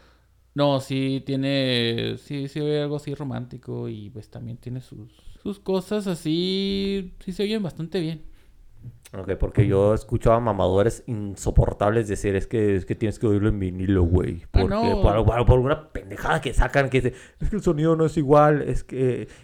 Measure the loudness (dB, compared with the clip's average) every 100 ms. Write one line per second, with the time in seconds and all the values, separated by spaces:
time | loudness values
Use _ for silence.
0 | _ _ _ _ _ -2 0 0 -2 -4
1 | -2 -4 -4 -4 -2 -2 0 0 0 -2
2 | -4 -8 -10 -10 -8 -6 -4 -2 -4 -6
3 | -8 -10 -8 -8 -10 -14 -12 -10 -8 -10
4 | -14 -16 -18 -16 -14 -14 -12 -12 -14 -18
5 | -20 _ -20 -12 -10 -8 -4 -4 -2 -4
6 | -4 -4 -2 -2 0 -2 -2 -2 -4 -4
7 | -8 -12 -10 -6 -4 -2 -4 -8 -6 -4
8 | -4 -6 -14 -20 -20 -20 -20 -20 -20 -20
9 | -16 -10 -6 -2 0 2 4 4 4 2
10 | -2 0 4 4 2 2 2 4 2 0
11 | -6 -8 -8 -6 0 2 2 2 0 2
12 | 0 -2 0 -2 -2 0 2 0 -2 -4
13 | -4 -2 0 2 2 0 -2 -2 2 4
14 | 4 4 2 -6 0 2 2 2 0 4
15 | 4 4 2 4 4 4 4 -2 -4 -14
16 | -12 -6 -2 -2 0 0 2 2 2 2
17 | 0 -4 -12 -6 -4 0 0 2 2 2
18 | 2 0 4 6 6 4 0 -4 -4 -2
19 | -2 -2 -6 -16